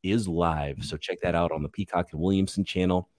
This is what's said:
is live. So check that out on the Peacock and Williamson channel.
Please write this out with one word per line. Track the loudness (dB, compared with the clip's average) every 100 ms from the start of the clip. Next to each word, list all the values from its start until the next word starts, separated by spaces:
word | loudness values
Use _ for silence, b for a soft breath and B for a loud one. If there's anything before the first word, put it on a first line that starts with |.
is | 2 0 2
live. | 2 2 2 -2 -6
So | -8 -8
check | -6 -4
that | 0
out | 2 2
on | 0
the | -4
Peacock | -6 -2 -2 -2
and | -2
Williamson | 2 2 2 0
channel. | -2 0 2 2 0